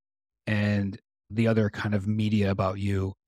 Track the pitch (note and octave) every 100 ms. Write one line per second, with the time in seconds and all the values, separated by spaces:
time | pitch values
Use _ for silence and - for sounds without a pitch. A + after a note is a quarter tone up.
0 | _ _ _ _ - G#2+ G#2 G2+ G2 G#2
1 | _ _ - G#2+ A2+ A2 G#2 - G#2 G#2
2 | G2+ G#2+ G#2+ G#2+ G2 G2 F#2+ G2+ G2+ G2
3 | F#2+ -